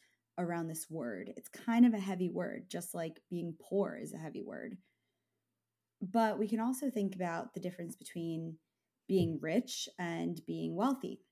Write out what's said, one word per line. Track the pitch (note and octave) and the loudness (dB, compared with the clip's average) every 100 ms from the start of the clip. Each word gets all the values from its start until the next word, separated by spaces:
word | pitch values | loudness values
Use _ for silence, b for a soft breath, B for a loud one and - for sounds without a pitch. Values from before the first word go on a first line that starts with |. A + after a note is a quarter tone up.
| b b _ - | b b _ -4
around | F3 E3+ E3 | -2 -2 -2
this | D#3+ - | -6 -6
word. | D#3+ A#2+ F#2+ - - | -6 -4 -6 -8 -12
It's | - | -14
kind | - - A#3 B3 | -6 4 10 10
of | |
a | G#3+ | 8
heavy | F#3+ F3+ F3+ | 0 0 0
word, | F3 F3 - - | 0 -2 -4 -6
just | E3+ F3 | -8 -6
like | F3 E3 - _ | -4 -4 -8 _
being | F3 E3+ D#3+ | -4 -4 -6
poor | - G3 F#3+ - | -2 0 0 -2
is | - | -8
a | D#3+ | -8
heavy | D#3+ - | -8 -8
word. | G#3 - - F#3 b b b b _ _ _ _ _ _ _ _ | -8 -8 -10 -12 b b b b _ _ _ _ _ _ _ _
But | F#3+ A#3 A3 F#3 | 0 4 4 4
we | G#3+ | 0
can | A3 | 2
also | A#3 C4 C#4+ | 0 0 -2
think | A3+ G3 | 0 0
about | F#3+ F3 E3 - | 0 -2 -2 -6
the | F#3 | -6
difference | F3+ F3+ E3+ - | -8 -6 -8 -10
between | - E3+ E3 D#3+ E3 D#3+ _ _ _ _ - | -10 -6 -4 -4 -6 -10 _ _ _ _ 2
being | F#3+ E3 D3+ | 4 4 0
rich | D#3+ G3 B3 - - - | 0 2 0 -4 -8 -6
and | F3 E3+ E3+ E3 - | -4 -2 -2 -4 -6
being | E3 E3 E3+ | -4 -2 0
wealthy. | B3+ C4+ - - _ | 0 0 -4 -10 _